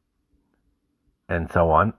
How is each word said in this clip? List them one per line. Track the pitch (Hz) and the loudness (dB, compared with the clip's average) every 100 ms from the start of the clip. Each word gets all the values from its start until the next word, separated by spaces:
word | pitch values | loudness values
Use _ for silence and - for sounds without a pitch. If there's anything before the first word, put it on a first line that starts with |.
| _ _ _ _ _ _ _ _ _ _ _ _ - | _ _ _ _ _ _ _ _ _ _ _ _ -8
and | 87 80 | -6 -4
so | 90 82 | 0 2
on. | 78 104 | 2 0